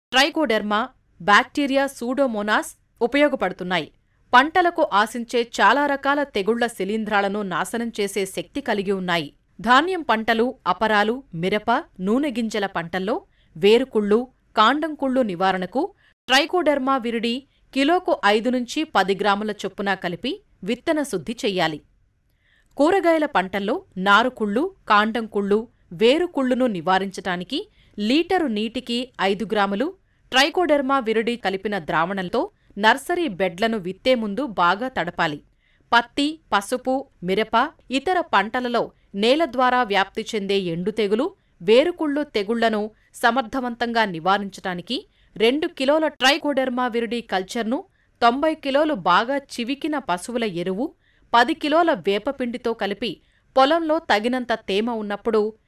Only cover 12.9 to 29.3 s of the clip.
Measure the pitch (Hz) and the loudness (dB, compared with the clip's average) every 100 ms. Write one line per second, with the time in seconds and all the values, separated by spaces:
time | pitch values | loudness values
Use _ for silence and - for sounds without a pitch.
12.9 | 185 190 320 - _ _ 160 196 233 262 | -4 -4 -4 -6 _ _ 0 4 6 4
13.9 | 220 202 214 247 _ _ - 220 294 320 | -2 2 2 0 _ _ 2 4 4 -2
14.9 | 294 269 254 226 175 190 185 180 254 381 | -4 -2 0 0 0 0 0 -4 -4 -4
15.9 | - _ _ - 262 320 359 302 277 262 | -6 _ _ 0 0 2 0 2 0 0
16.9 | 269 226 233 233 247 - _ _ 262 277 | -2 -2 -4 -4 -6 -8 _ _ -2 2
17.9 | 359 359 - 202 220 240 254 240 302 311 | 2 0 0 4 2 2 -2 -4 -6 -2
18.9 | 202 190 196 208 202 214 208 190 - 196 | 0 2 0 0 0 -2 -6 -8 -6 -4
19.9 | 190 180 170 247 415 _ _ 180 240 - | -2 -4 -6 -6 -8 _ _ -6 -4 -2
20.9 | 311 277 185 151 247 220 185 160 151 _ | -2 -2 -6 -6 -6 -4 0 -2 -2 _
21.9 | _ _ _ _ _ _ _ _ - 302 | _ _ _ _ _ _ _ _ 0 2
22.9 | 392 339 320 294 190 185 202 202 339 - | 4 4 2 2 0 -2 -2 -2 -4 -6
23.9 | 185 190 202 247 254 214 208 370 - - | -4 4 4 4 -2 -2 0 -2 -4 2
24.9 | 208 220 233 220 202 196 208 233 _ - | 2 2 -2 -4 -4 0 0 -2 _ -14
25.9 | 170 226 302 349 285 262 247 254 185 156 | 2 4 4 2 -2 0 2 0 0 0
26.9 | 190 196 190 196 180 180 294 427 _ _ | 0 0 -8 -6 -6 -6 -8 -8 _ _
27.9 | - 208 294 349 370 302 208 226 247 - | -6 0 2 2 0 0 -2 -4 -6 -6
28.9 | 240 254 - 190 | -6 -6 -2 -2